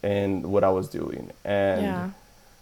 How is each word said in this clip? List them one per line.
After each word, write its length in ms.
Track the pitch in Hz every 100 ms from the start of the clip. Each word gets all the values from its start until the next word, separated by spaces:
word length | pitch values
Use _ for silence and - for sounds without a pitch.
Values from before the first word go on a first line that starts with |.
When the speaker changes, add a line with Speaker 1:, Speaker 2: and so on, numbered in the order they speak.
Speaker 1:
in 480 | 101 101 98 92 78
what 140 | 101
I 60 | 95
was 180 | 95 -
doing. 420 | - - - - -
And 380 | - 101 98 95
Speaker 2:
Yeah. 280 | 202 180 185 - - - - -